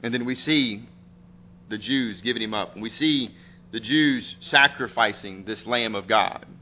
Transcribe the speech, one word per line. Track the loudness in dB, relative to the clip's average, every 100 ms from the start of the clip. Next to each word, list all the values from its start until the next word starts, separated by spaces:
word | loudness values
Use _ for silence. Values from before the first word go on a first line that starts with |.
And | -2
then | -4 -2
we | -4
see | 2 2 2 -2 -12 -20 -20 -20 -20 -20 -20 -20 -10
the | -10
Jews | -2 0 0 -4
giving | -4 -2
him | -2
up. | -4 -4
And | -8
we | -10
see | -2 0 0 -2 -10 -20 -20 -10
the | -10
Jews | 0 2 4 2 -4 -14
sacrificing | 4 6 6 4 -6 2 2 2 -12 -12 -8
this | -8 -2
Lamb | 0 0 -4
of | 2
God. | 4 4 -2 -14 -20